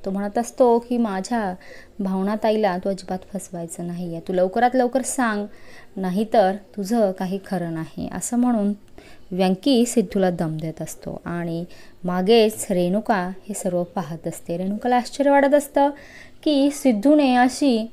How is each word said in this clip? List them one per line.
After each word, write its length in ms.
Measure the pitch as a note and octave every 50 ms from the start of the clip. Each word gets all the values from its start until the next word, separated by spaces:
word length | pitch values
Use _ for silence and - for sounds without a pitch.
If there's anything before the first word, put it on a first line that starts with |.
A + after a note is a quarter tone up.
| -
तो 60 | G3
म्हणत 260 | F#3+ G3 G3+ G#3 G3+
असतो 420 | A#3+ A#3 - - - C4 A#3+ A#3 A#3
की, 180 | A#3 A#3+ B3
"माझ्या 560 | A#3+ A#3 G#3+ F#3+ F#3+ F#3+ - A#3+ A#3 G#3+ F#3 F3+ - - - - - - - - -
भावना 360 | G3+ F#3+ F#3+ F#3+ F#3+ G3+ G#3+ G#3 -
ताईला 340 | A3 G#3+ A3 G#3+ F#3+ F3+
तू 120 | F3+ - G3
अजिबात 300 | G3 F3+ - - F#3 F#3 - - -
फसवायचं 540 | F#3+ - - F#3 E3+ E3+ E3 - - F3
नाही 240 | F3 F3 F3 F3+ E3+
आहे, 80 | E3 E3 E3
तू 60 | - F#3
लवकरात 360 | F#3 F3+ F#3 F#3+ A#3+ A#3 B3 A#3+
लवकर 280 | B3+ A#3+ A#3+ A#3+ C4+
सांग, 440 | B3 - - - B3 A3+ G#3 G#3 G#3 G3+ - - - - - - - - -
नाहीतर 600 | G3 F#3+ F3+ F3 G3+ A3 G#3+ - A#3 G3 F#3 F#3+ G3+ - - -
तुझं 340 | G#3 G3 F#3 A#3+ A#3 G#3+ F#3+
काही 280 | F#3 - F#3+ F3+ F#3+ G3 -
खरं 280 | - G3 F3 E3+ E3 E3
नाही," 360 | D#3+ D#3+ - - - - -
असं 260 | - F#3 - - B3
म्हणून 360 | A#3+ B3 B3 A#3+ A3 G3+ G3+ G#3 G3+ - - - - - - - - - -
व्यंकी 540 | F#3 F3+ F#3+ F#3 F#3 F#3 - C#4+ C4+ A3+ A#3+
सिद्धूला 440 | A#3+ - A#3+ G3+ F3+ - G3+ F#3+ F#3
दम 280 | F3 E3 F3 D#3+ D#3+
देत 240 | D#3 E3+ D#3+ D#3 -
असतो. 400 | E3 - - - - D#3 - - -
आणि 400 | F3 E3+ F3 E3+ E3+ E3 E3 F3 - - - - - - - -
मागेच 640 | F3 F3+ F#3 F#3 F#3+ A#3 A#3 G#3+ A3 A3 - - -
रेणुका 600 | G3+ F3+ F3+ F3 F#3 G#3+ G#3+ - A3+ F#3+ F3+ F#3 F#3+ - -
हे 60 | - G3+
सर्व 300 | - - G3 F3 F3 F3
पाहत 440 | F3 - G3 E3+ D3 E3+ D#3+ -
असते. 300 | E3+ E3 - - - E3+
रेणुकाला 380 | E3+ F#3 F#3+ G#3 G#3+ - B3 B3
आश्चर्य 360 | B3 A#3+ - - - C4+ C#4+
वाटत 220 | C#4 C#4 C#4 C#4 C#4+
असतं 360 | D4 D4 - - D4 C#4 C#4+ C#4+ - - - - - - - - - -
की 260 | D#4+ D4 C#4 C4+ C#4+
सिद्धूने 640 | C#4+ - - C4 A#3 G3+ G3+ C#4 D#4 D4+ C#4+ C4 B3
अशी 540 | B3 B3 B3+ B3+ - D4 C#4 A#3+ A3 A3 A3+